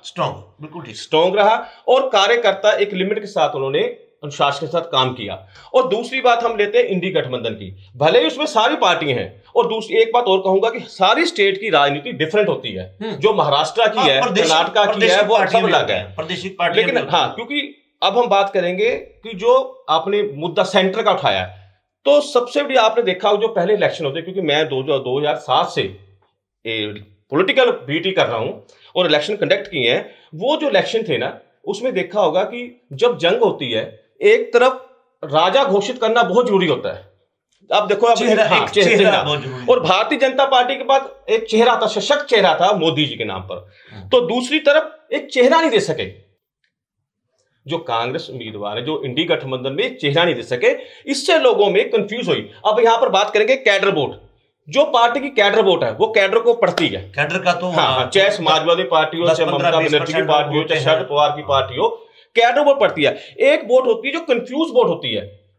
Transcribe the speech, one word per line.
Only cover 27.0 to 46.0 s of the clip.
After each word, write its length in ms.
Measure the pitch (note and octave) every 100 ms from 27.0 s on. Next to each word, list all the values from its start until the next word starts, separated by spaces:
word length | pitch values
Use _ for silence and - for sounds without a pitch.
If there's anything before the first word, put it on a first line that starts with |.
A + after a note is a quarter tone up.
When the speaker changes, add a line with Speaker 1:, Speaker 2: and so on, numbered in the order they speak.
| - _ _
Speaker 2:
political 400 | C#3+ F#3+ C4 B3
बीटी 420 | - B2 D#3 F#3
कर 140 | F#3 C3
रहा 120 | A#2
हूँ 280 | B2+ G#3+ - _ _ E3
और 100 | F3
election 300 | D3+ - G#3
conduct 300 | D#3 G3+ -
किए 280 | D#3+ A#2
हैं, 200 | D3+ G#3 - _
वो 220 | D#3 A#3 D#4
जो 120 | D4+
election 340 | G3 - A3+
थे 160 | G#3+ B2
ना, 200 | C3 - _ _
उसमें 280 | - G3+ B3+
देखा 280 | F#3 F3 G#3
होगा 220 | F3+ E3
कि 440 | G#3+ A#3+ A#3+ - _
जब 260 | C3+ A#3+ E3
जंग 220 | E3 A#3
होती 320 | G#3+ - B2+
है 340 | A2 A2 - _ _
एक 300 | G3+ A3+ -
तरफ 320 | A#3+ B3+ C4 - _ _ _
राजा 400 | D3+ D3+ F3+ B3+
घोषित 360 | C4 G3+ G3 B3
करना 220 | A3 A#3
बहुत 240 | A3 G3+ A#3+
जरूरी 200 | G3 F3+
होता 280 | B2+ F#2+
है। 140 | D2+ - _ _ _ _ _ _
अब 180 | F#3 G#3
देखो, 180 | G3+ A#3
अब 100 | A3+
Speaker 1:
चेहरा, 320 | A#3 G#3+ G#3
Speaker 2:
हाँ, 140 | F3
Speaker 1:
एक 80 | -
Speaker 2:
चेहरा, 200 | G3+ F3
Speaker 1:
चेहरा 200 | G#3 G3
Speaker 2:
चेहरा। 120 | -
Speaker 1:
बहुत 200 | D3 D3
जरूरी 240 | C3+ B2+ -
Speaker 2:
और 160 | B3
Speaker 1:
है। 60 | -
Speaker 2:
भारतीय 300 | F#3+ A3+ C#4+
जनता 260 | C4 C4
पार्टी 320 | C4+ B3+ B3 C4+
के 80 |
पास 460 | - C4+ - - -
एक 160 | A3 A3+
चेहरा 340 | A3 A#3+ A3+
था, 40 | A3
सशक्त 380 | G#3 F#3 C#4+ D4
चेहरा 280 | A3+ F#3
था 180 | D#3+ F3+
मोदी 340 | G#3 D#3+ C#3+ C#3+
जी 100 | A#2
के 80 |
नाम 160 | G#2+ F#2+
पर। 280 | F#2+ F2+ - _ -
Speaker 1:
हाँ। 160 | G#2 F#2
Speaker 2:
तो 120 | B3+
दूसरी 380 | A#3+ A#3+ B3+ D#4
तरफ 540 | C#4+ D4+ - - _
एक 180 | C#4+ C#4+
चेहरा 300 | C4 B3 E4
नहीं 100 | D#4+
दे 100 | A3
सके। 480 | - B2